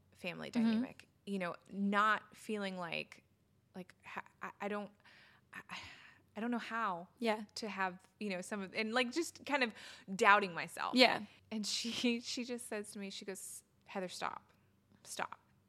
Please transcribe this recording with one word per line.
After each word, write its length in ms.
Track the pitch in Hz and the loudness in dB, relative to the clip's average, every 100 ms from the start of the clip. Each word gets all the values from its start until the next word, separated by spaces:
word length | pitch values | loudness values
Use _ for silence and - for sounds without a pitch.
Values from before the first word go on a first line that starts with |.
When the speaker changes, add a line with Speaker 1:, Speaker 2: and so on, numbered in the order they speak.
| _ - | _ -10
Speaker 1:
family 320 | 180 165 - | -8 -6 -4
Speaker 2:
Mm-hmm. 140 | 240 226 | 2 4
Speaker 1:
dynamic, 420 | 220 254 - - _ - | 2 0 -6 -20 _ -6
you 100 | 196 | -4
know, 160 | 180 - - | -4 -6 -8
not 520 | 190 202 202 214 208 - | -2 2 6 6 4 -2
feeling 440 | - - 214 196 185 | -12 -6 -4 -2 -4
like, 420 | 170 156 - - _ _ _ _ _ 190 | -4 -4 -6 -12 _ _ _ _ _ -14
like, 180 | 180 - | -14 -16
ha-, 180 | - - - - | -14 -12 -12 -12
I, 80 | 190 - | -12 -6
I 60 | 202 | -4
don't, 220 | 208 202 - - - - - _ | -4 -6 -14 -20 -20 -20 -20 _
I, 60 | - - - - - - - _ - | -16 -12 -12 -12 -16 -20 -20 _ -6
I 40 | |
don't 120 | 233 | -2
know 60 | 240 | -2
how 480 | - 226 220 175 180 - | -2 0 0 -2 -6 -2
Speaker 2:
Yeah. 200 | 233 214 208 - | 0 0 -2 -8
Speaker 1:
to 120 | 220 | -4
have, 240 | 190 190 180 - - | 0 0 -2 -14 -8
you 100 | 208 | -4
know, 120 | 185 | -2
some 200 | 185 208 | -2 -4
of, 100 | 190 - | -4 -2
and, 180 | 220 | 0
like, 180 | 233 247 | 2 2
just 300 | 311 330 - - | 0 -2 -4 0
kind 180 | 277 | 2
of 80 | 240 - - - - 190 | 2 -2 -14 -14 -6 6
doubting 380 | 220 208 202 | 8 10 8
myself. 380 | 165 - - - 247 | -2 -6 -4 2 8
Speaker 2:
Yeah. 240 | 247 - 208 - - | 8 6 -4 -14 -8
Speaker 1:
And 140 | 220 202 | -6 -2
she, 540 | - 233 226 247 233 | -2 -2 0 2 2
<laughs> 60 | 240 | -2
she 180 | - | -6
just 240 | 240 240 - | -4 -6 -6
says 220 | 214 208 | -6 -6
to 80 | 208 | -8
me, 100 | 196 | -8
she 140 | - 202 | -8 -8
goes, 360 | 185 - - - _ - | -10 -10 -14 -18 _ -10
"Heather, 240 | 196 180 | -6 -4
stop, 320 | - - - - _ _ _ _ _ | -4 -6 -6 -14 _ _ _ _ _
stop." 360 | - - - - _ _ | -10 -6 -6 -8 _ _